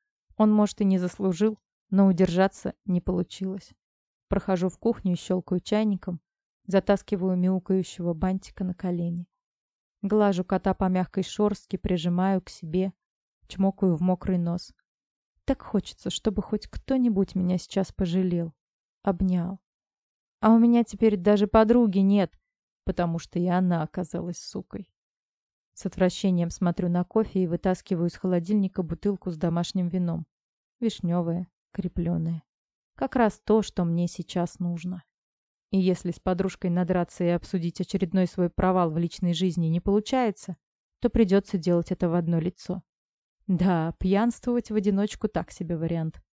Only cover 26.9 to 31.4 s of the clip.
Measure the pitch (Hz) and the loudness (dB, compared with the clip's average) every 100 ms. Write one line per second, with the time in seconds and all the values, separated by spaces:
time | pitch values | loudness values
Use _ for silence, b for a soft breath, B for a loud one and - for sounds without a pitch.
26.9 | 175 175 220 220 190 180 175 190 185 - | 0 0 -2 0 0 -2 -2 -2 -2 -2
27.9 | 175 170 - 185 175 170 214 190 - 165 | -2 -2 -2 -2 0 0 0 0 -2 -6
28.9 | - 202 190 180 156 170 170 175 190 175 | -4 -4 -4 -6 -4 -2 0 -2 -2 -2
29.9 | 180 175 165 160 _ _ _ _ - 233 | -2 -2 -4 -8 _ _ _ _ -6 -4
30.9 | - 170 175 170 170 | -2 -2 0 0 -4